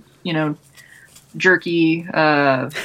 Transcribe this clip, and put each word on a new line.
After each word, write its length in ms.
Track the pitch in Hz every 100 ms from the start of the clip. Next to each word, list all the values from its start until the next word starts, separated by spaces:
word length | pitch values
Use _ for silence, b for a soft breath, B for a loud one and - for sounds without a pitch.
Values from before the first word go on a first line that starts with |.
| - _
you 100 | 180
know, 240 | 160 151 147 _ B B B B B _ 160
jerky, 720 | 180 175 175 170 160 165 170
uh, 560 | - 156 147 139 131 127 -